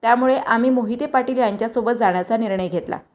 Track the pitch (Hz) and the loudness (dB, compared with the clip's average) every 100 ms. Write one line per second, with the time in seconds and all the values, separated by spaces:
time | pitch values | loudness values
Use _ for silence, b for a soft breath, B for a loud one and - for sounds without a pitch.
0 | 233 240 262 262 - 226 254 254 214 247 | 4 2 4 0 2 2 2 2 0 -4
1 | 294 269 247 254 233 202 226 240 220 240 | 0 0 0 0 0 0 -4 -2 -2 2
2 | 214 180 175 226 226 190 185 170 156 170 | 2 0 0 -2 0 -2 -2 -4 -6 -10
3 | - | -10